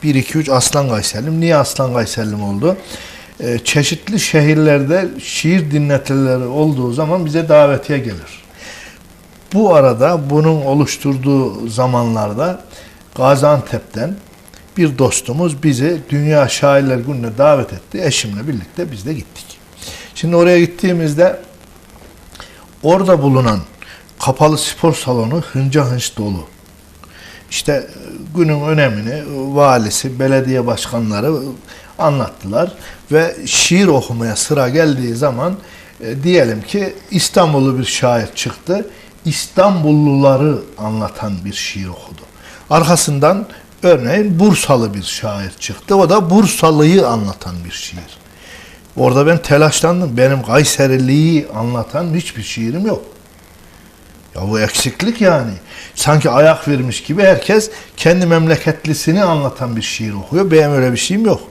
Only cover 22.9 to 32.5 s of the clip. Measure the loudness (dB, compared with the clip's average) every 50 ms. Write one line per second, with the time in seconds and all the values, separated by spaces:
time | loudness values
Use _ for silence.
22.9 | 2 2 4 4 2 4 4 4 2 4 2 2 0 -2 -4 -10 -16 -20 -20 -20
23.9 | -20 -20 -20 -20 -12 -6 -4 -2 0 2 2 2 2 0 -4 -6 -6 0 0 0
24.9 | 0 0 -2 -4 -2 -2 -2 -2 -2 -4 -4 -4 -4 -2 -2 0 2 2 2 0
25.9 | -2 -4 -6 -6 -6 -6 -6 -4 -6 -6 -8 -12 -20 -20 -20 -20 -20 -20 -20 -20
26.9 | -20 -20 -20 -20 -20 -20 -20 -20 -20 -20 -18 -12 -10 -8 -4 -2 -2 -2 -4 -8
27.9 | -14 -18 -18 -16 -16 -16 -14 -6 -2 0 2 2 2 0 0 0 0 2 2 2
28.9 | 0 -2 -6 -6 -6 -8 -8 -10 -8 -8 -6 -2 2 4 4 6 6 4 2 0
29.9 | -4 -4 -6 -6 -4 -2 0 2 2 2 0 0 -2 -2 0 -2 -2 -4 -6 -6
30.9 | -6 -4 -4 -2 -4 -2 -2 -2 -2 -4 -4 -8 -12 -14 -18 -20 -20 -20 -20 -16
31.9 | -8 -2 0 0 0 0 -2 -6 -8 -12 -8 -4